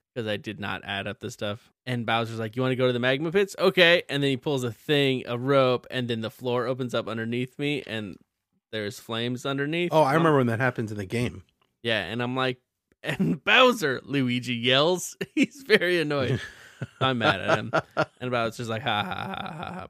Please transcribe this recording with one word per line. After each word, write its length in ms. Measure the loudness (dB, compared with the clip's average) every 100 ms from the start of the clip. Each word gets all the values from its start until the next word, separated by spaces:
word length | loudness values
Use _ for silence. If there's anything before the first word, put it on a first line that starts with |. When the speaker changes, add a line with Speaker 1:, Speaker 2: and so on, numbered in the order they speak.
| _
Speaker 1:
'cause 100 | -8
I 120 | -6 -6
did 220 | -6 -8
not 220 | -6 -6
add 220 | -6 -6 -6
up 120 | -8
the 100 | -10
stuff. 420 | -8 -6 -8 _ _
And 180 | -6 -4
Bowser's 340 | 0 0 -2 -6
like, 160 | -6
"You 80 | -2
wanna 140 | 0 2
go 100 | 2
to 60 |
the 60 | 2
magma 320 | 2 0 0
pits? 240 | 0 0 2
Okay." 420 | 2 6 6 6 2
And 140 | 0
then 60 | 0
he 60 | 0
pulls 260 | 0 -2
a 80 | -2
thing, 520 | -4 0 2 4 0 -4
a 100 | -4
rope, 480 | 2 4 6 2 -2
and 160 | -4 -2
then 140 | -2
the 100 | -4
floor 340 | -6 -2 0
opens 300 | 0 -2 -2
up 120 | -4 -2
underneath 520 | -4 -4 -4 -4 -4
me, 240 | -4 -4
and 320 | -6 -8 -8 -12 _ _ _ _ _
there's 260 | -6 -6 -8
flames 460 | -6 -4 -2 -4
underneath. 440 | -4 -4 -2 -2 2
Speaker 2:
Oh, 100 | 4
I 100 | 4
Speaker 1:
And 20 |
I'm 0 | 4
Speaker 2:
remember 160 | 4 4
when 100 | 4
that 120 | 2
happens 300 | 0 -2 -6
in 60 | -6
the 80 |
game. 380 | -4 -2 -4 -6 -18 _ _ _
Speaker 1:
Yeah, 180 | -2 -2
and 200 | -2 -4
I'm 120 | -4
like, 240 | -2 -2 -4 _ _
<laughs> 220 | _ _
"And 400 | -6 -2 0 0
Bowser," 580 | 2 6 6 4 0 -2
Luigi 520 | -2 0 2 0 -2
yells. 600 | -2 4 4 4 2 -4 -8
<laughs> 100 | -4
He's 280 | 0 0 -2 2
very 320 | 2 4 0
annoyed. 400 | 0 0 0 -2
Speaker 2:
<laughs> 540 | -6 -16 -20 -16 -12 -2
Speaker 1:
I'm 200 | -2 2
mad 220 | 2 2
at 180 | 0 0
him. 120 | 0 -2 -2 -4 -4 -4
And 120 | -4
Bowser's 360 | -2 -2 -4 -6
like, 140 | -4
"Ha, 220 | -2 -2
ha, 100 | -2
ha, 220 | -6 -8 -8
ha, 140 | -10
ha, 180 | -10 -12
ha." 60 | -12